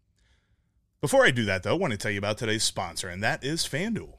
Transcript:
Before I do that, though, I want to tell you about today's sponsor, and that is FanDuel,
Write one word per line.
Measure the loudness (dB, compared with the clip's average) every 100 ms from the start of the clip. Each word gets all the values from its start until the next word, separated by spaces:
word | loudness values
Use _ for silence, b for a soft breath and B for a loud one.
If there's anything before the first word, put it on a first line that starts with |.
| _ _ _ _ _ _ _ _ _ _
Before | 2 6 6
I |
do | 6 2
that, | 0
though, | 0
I | 0
want | 0
to | -2
tell | -2
you | -2
about | -2 -2
today's | -2 0
sponsor, | -2 -2 -6 -8 -8
and | -4
that | -2 -2
is | -4 -4
FanDuel, | -4 -4 -4 -6 -8